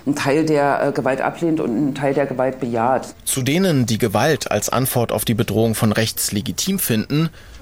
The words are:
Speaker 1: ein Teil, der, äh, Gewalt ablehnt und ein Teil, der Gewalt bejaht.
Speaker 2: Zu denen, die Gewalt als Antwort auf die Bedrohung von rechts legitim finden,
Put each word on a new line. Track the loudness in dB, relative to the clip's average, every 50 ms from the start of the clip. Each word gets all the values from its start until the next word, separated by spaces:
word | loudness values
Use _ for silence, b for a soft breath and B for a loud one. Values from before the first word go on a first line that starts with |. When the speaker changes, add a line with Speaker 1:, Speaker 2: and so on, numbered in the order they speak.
| B
Speaker 1:
ein | -4 -2
Teil, | 0 0 2 2 2 2
der, | 2 2 4 4 4 2 2 0
äh, | 0
Gewalt | 0 0 0 0 0 0
ablehnt | 0 -2 -2 -2 -2 0 0 0
und | 0 -2 0
ein | 0 0 -2 -2
Teil, | -2 -2 0 0
der | 0 0
Gewalt | 0 0 0 -2 -2 -2 -4
bejaht. | -4 -4 -2 0 2 2 2 0 -2 -6 -12 -10 -6
Speaker 2:
Zu | -4 -4 -2
denen, | 0 0 2 2 2 2 4 2 2
die | 2 2
Gewalt | 0 0 0 2 2 2 2 2 0 0 -2
als | -2 -2 0
Antwort | 0 0 0 0 0 0 0 0 0 0
auf | 0 0
die | 0 0
Bedrohung | 0 0 0 0 2 2 2 0
von | 0 0 0 2
rechts | 2 0 0 -2 -4 -4 -2 -2
legitim | -2 -4 -4 -4 -4 -2 -2 -2 -2
finden, | -2 0 0 0 0 0 0 0 0 -2 B B B B B B